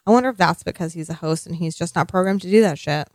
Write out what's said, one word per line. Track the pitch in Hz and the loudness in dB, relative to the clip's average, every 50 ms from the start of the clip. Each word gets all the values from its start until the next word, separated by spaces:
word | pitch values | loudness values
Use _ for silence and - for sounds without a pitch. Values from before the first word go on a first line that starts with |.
| _ | _
I | 190 | 4
wonder | 220 247 247 262 | 4 4 4 2
if | 240 | 0
that's | 190 180 160 165 - - | 2 2 2 2 -2 -6
because | - - - 180 160 165 | -10 -8 -6 -8 -8 -8
he's | 170 156 165 | -10 -10 -10
a | 165 | -10
host | 160 - 156 160 165 - | -8 -4 -4 -4 -4 -4
and | - 170 | -10 -8
he's | 165 175 160 160 | -6 -6 -6 -4
just | - 175 170 - | -6 -8 -4 -2
not | 180 180 - | -2 -2 0
programmed | - 185 185 190 196 196 | 0 0 0 0 -2 -2
to | 180 180 | 0 4
do | 196 220 | 4 4
that | 220 190 143 - | 4 4 0 -4
shit. | - 151 147 151 147 - | -4 -4 -4 -4 -4 -8